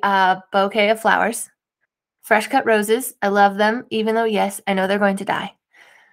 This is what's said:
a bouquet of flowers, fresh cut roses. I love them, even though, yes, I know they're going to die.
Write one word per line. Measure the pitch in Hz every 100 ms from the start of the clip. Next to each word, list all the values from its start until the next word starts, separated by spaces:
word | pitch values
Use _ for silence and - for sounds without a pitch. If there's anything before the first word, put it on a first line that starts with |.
a | 202 196 185 185 -
bouquet | 196 196 214 208
of | 220
flowers, | 220 87 190 240 - _ _ _ _ _ _ _
fresh | - 214 214
cut | 269 226
roses. | 214 208 240 262 -
I | 202
love | 202 202 196
them, | 214 240 -
even | 220 220
though, | 226
yes, | 226 196 196 - -
I |
know | 190 190
they're | 202
going | 202 196
to |
die. | 196 156 - - _ _ - _ _